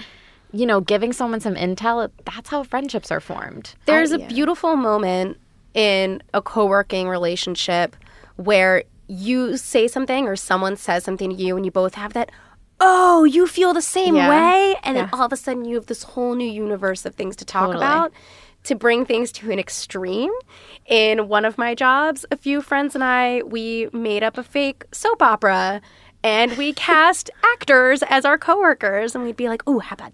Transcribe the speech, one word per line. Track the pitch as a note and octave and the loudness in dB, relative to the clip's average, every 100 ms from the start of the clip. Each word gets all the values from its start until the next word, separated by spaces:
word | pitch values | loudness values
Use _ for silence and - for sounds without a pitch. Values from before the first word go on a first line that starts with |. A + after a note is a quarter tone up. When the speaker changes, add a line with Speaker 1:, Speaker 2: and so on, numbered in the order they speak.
| - - _ _ _ | -20 -20 _ _ _
Speaker 1:
you | G#3 A#3+ | -4 0
know, | G3+ | 2
giving | F3+ G#3 A#3 | 2 0 0
someone | A#3+ B3 A3+ | -2 -4 -4
some | G#3 | -4
intel, | F#3 F3+ F#3 A3+ A#3 G#3+ - - | -4 -4 -2 -2 -2 -4 -8 -16
that's | A#3 - | -14 -8
how | D4 | -8
friendships | C4 B3+ C#4 A3 - | -6 -6 -6 -8 -6
are | D#3 | -8
formed. | - - - - - - - | -8 -12 -12 -14 -20 -6 0
Speaker 2:
There's | D#4 D#4+ | 2 2
Speaker 3:
I, | D#4+ | -2
Speaker 2:
a | |
Speaker 3:
yeah. | - | -4
Speaker 2:
beautiful | A#3+ D4+ F4 E4+ D4+ | -4 -2 -2 -2 0
moment | A#3 G#3+ F#3+ F#3 F#3+ - _ _ _ | 0 0 0 -2 -4 -8 _ _ _
in | A3 G#3+ F#3+ F#3+ F#3+ - | 0 2 2 0 -4 -6
a | G3+ | -6
co-working | - A3+ G3+ G3 G3 F#3+ F#3 | -4 0 2 2 0 -4 -4
relationship | F3+ F3 F3+ - F3 - F3 F3 - - - - - | -4 -4 -4 -6 -6 -2 -2 -2 -6 -20 -20 -20 -8
where | F#3 G3+ F#3 F#3 - _ - | 2 4 4 2 0 _ -16
you | F#3 G3+ B3+ B3 C4 | -8 -4 -2 -2 -4
say | - B3 A#3 | -2 0 2
something | C4 C4 C4 B3+ | 0 -2 -2 -2
or | G3 | -4
someone | - F#3 F#3+ G3+ | -2 0 0 -4
says | - F3 | -2 -2
something | F#3+ F#3+ F#3+ | -4 -6 -6
to | F#3 | -4
you | F#3 F#3 | -4 -2
and | |
you | F#3+ | -2
both | F#3 F#3 | 0 -2
have | G#3 G#3 | -4 -8
that, | A#3+ A#3 - - _ _ - | -6 -6 -10 -20 _ _ 2
"Oh, | F#4+ F4+ F4+ E4+ | 6 6 6 6
you | D#4 D4+ F4+ | 6 6 2
feel | - F4+ | 2 2
the | F4+ | 2
same | - F#4+ F#4 | -2 0 2
Speaker 3:
Yeah. | D#4 C#4 | 4 6
Speaker 2:
way?" | D4+ E4+ F#4 G4 F#4+ | 6 6 4 2 0
And | - C4 | -4 -4
then | F#3+ | -4
Speaker 3:
Yeah. | B3+ | -2
Speaker 2:
all | A#3+ | -2
of | |
a | B3+ | -2
sudden | - B3 | -6 -6
you | A#3 | -6
have | A#3+ - | -6 -6
this | A#3 | -10
whole | - - B3 B3 | -10 -6 -4 -4
new | A#3+ | -4
universe | G#3+ G#3 G3 F#3+ F#3+ | -6 -6 -4 -4 -4
of | F#3+ - | -8 -10
things | F#3+ F#3+ | -10 -10
to | |
talk | - F#3+ F#3+ | -8 -2 -2
Speaker 1:
Totally. | E3+ | 0
Speaker 2:
about. | C#4 D4+ E4 - - - - _ | 0 0 -2 -6 -20 -20 -20 _
To | - | -6
bring | A3 A#3+ A#3 B3+ | 0 2 2 0
things | A3+ A#3+ | -2 -4
to | - G#3+ | -8 -6
an | G3 | -4
extreme, | F3+ - - F#3+ F#3 G3 D4+ A#4+ - - - - - | -6 -10 -10 -8 -6 -4 -4 -6 -12 -20 -20 -12 0
in | A3+ A3 A3 G#3 | 2 4 2 2
one | G#3 A3 | 2 0
of | A3 | 0
my | A#3+ | -4
jobs, | A#3+ C4 C4+ D#4 D4 - | 0 2 2 0 -4 -6
a | - | -6
few | C#4 C#4+ | -2 -4
friends | C#4+ C#4 C#4+ | 0 -2 -2
and | C#4 | -2
I, | C4 B3 B3 B3 - | 0 2 2 0 -4
we | A3+ A3+ A3+ A3 | -6 -6 -6 -6
made | A#3 A3+ G#3 | -6 -4 -2
up | A3 B3+ | -2 -4
a | |
fake | A#3+ C#4+ C#4 - - | -6 -2 -2 -4 -14
soap | - A4 A4+ | -4 -2 4
opera, | C4 G#3+ G#3+ F#3 F#3 G#3 - _ - _ | 4 4 2 2 0 -4 -10 _ -20 _
and | A3+ G#3+ A#3+ A#3 | 0 2 2 0
we | C#4+ | -4
Speaker 1:
<laughs> | |
Speaker 2:
cast | C#4+ - D#4+ E4 F#4 - - A4+ | -2 2 6 6 2 -4 0 0
actors | A#4+ - C4 B3+ C4+ - | 2 4 6 6 2 2
as | C4+ C#4 | 2 4
our | C#4 | 2
coworkers, | - F#4+ F4+ C#4 G#3 G3 A3+ | 2 4 4 2 0 -2 -2
and | B3 | -4
we'd | A#3+ A#3 | -6 -4
be | A#3+ | -4
like, | A3+ - | -4 -2
"Ooh, | B3 | -2
how | - | -4
about | - - | -12 -16